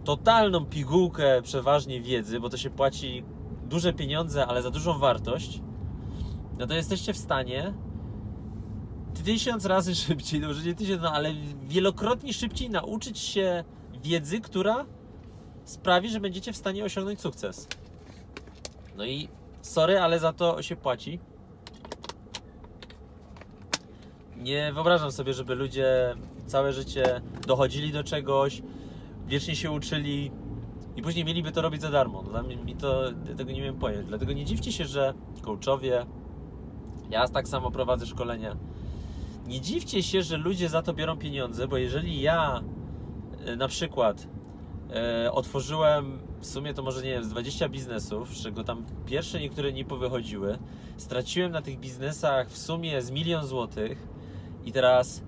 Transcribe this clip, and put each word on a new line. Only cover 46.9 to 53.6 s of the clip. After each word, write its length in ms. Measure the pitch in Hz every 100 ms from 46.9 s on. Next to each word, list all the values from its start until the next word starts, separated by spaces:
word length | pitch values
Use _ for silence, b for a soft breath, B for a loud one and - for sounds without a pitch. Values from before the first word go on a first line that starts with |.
| 131
nie 80 | 131
wiem, 140 | 123
z 40 | 110
dwadzieścia 400 | 110 123 - 156
biznesów, 680 | 135 127 113 - 107 120 -
z 60 |
czego 220 | 113 104
tam 200 | 110 117 113 - -
pierwsze 340 | 139 156 170
niektóre 320 | 147 - 139
nie 120 | 135
powychodziły, 720 | 131 135 127 123 110 104 98 120 B B B B
straciłem 560 | - 123 - 175 180
na 100 | 165
tych 160 | 147 127
biznesach 720 | 131 127 139 151 156 135 113
w 80 | -
sumie 440 | - 165 165 139
z 80 | 120
milion 360 | 139 165 165 139
złotych 600 | 127